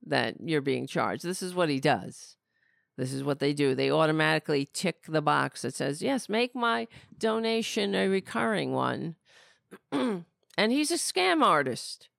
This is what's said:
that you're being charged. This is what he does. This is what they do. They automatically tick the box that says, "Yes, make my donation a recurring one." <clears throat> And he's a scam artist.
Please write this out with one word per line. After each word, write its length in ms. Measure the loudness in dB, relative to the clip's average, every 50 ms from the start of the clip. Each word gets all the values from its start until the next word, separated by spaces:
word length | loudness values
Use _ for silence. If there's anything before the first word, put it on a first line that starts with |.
| -6
that 300 | 0 0 2 2 0 -4 -6
you're 220 | -4 -2 0 0
being 240 | 0 0 -2 -2 -2
charged. 380 | -4 -2 -2 0 0 -2 -4 -6
This 180 | -6 -6 -6
is 140 | -6 -4 0
what 140 | 0 2 2
he 100 | 2 2
does. 560 | 2 2 2 2 -2 -8 -14 -16 -18 -20 -20 _ _ _ _ _ _ _ _ _ _ _ _
This 140 | -6 -6 -4
is 120 | -4 -4 -2
what 160 | -2 -2 2
they 140 | 2 0 2
do. 220 | 4 4 4 4
They 160 | 2 2 4
automatically 760 | 4 4 4 4 4 4 4 2 2 0 0 0 0 0 0 -2
tick 320 | -4 -4 -2 -2 -4 _ -6
the 140 | -2 -2 0
box 420 | 2 2 2 2 2 -2 -4 -6 -8
that 100 | -6 -4
says, 280 | -4 -4 -4 -2 -2
"Yes, 280 | -2 -2 -2 -2 -2 -2
make 260 | -2 -2 -2 -2 -2
my 320 | -2 0 0 0 0 -4 -6 -12 -20 -20 -20 -10
donation 760 | -4 -2 0 0 0 0 0 0 -2 -2 -2 -2 -2 -2 0 0
a 120 | 0 2
recurring 640 | 2 0 -2 -2 -4 -4 -2 0 0 0 0 -2 -2
one." 440 | -2 0 0 0 -2 -4 -6 -8 -10 _ _ _ -20 -20 -20 _ _ _ _ -20 -20 -20 _ -6
<clears throat> 0 |
And 800 | -2 -2 0 0 -2 -4 -8 _ _ _ _ _ -2 0 2 2
he's 200 | 2 2 0 0
a 40 | 0
scam 480 | -2 -2 -2 0 0 2 2 4 4 4
artist. 640 | 4 4 4 2 0 -2 -6 -8 -12 -14 -16 -18 -20 _